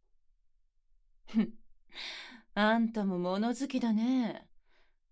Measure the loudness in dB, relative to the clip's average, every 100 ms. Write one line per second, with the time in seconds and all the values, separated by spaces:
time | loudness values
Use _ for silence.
0 | _ _ _ _ _ _ _ _ _ -20
1 | _ _ -4 -2 -2 -6 -20 -20 -20 -16
2 | -14 -14 -16 -20 -8 0 2 4 2 0
3 | 0 0 0 0 0 -2 -2 0 2 2
4 | 2 2 0 -4 -14 -20 _ _ _ _
5 | _